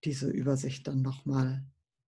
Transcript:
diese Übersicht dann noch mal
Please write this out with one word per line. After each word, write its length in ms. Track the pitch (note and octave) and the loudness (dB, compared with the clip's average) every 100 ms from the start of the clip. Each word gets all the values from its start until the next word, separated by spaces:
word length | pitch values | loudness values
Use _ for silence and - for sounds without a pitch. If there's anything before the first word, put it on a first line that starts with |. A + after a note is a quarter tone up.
diese 260 | - C3+ C3+ | -4 -2 -2
Übersicht 560 | - B2+ C3+ C3+ C3+ - | 0 2 2 0 -6 -2
dann 140 | C3+ | 0
noch 240 | C3 C3+ - | 0 -2 0
mal 400 | C3+ B2+ C3+ C3+ _ _ _ | 2 2 0 -6 _ _ _